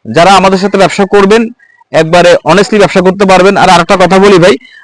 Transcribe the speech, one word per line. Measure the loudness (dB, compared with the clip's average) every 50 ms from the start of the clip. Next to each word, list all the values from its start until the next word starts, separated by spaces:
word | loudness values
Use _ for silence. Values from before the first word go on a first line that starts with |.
| _ -6 -2
যারা | 0 2 2 2
আমাদের | 2 0 0 -2 -2
সাথে | -4 -4 -2 -2
ব্যবসা | -2 -2 -2 -4 -4
করবেন, | -2 0 0 0 2 0 0 -2 -4 -10 _ _ _ _ _ _ _
একবারে | -4 -4 -2 0 0 0 2 2 0 0 0
honestly | -2 0 0 0 -2 0 0
ব্যবসা | 0 0 0 0
করতে | 0 0 -2 -2 0
পারবেন। | 0 2 2 2 0 0
আর | 0 0 0
আরেকটা | 0 0 0 -2 -2
কথা | 0 0 0 0 2
বলি | 2 2 2 2
ভাই, | 2 2 0 -2 -6 -16 -20 -20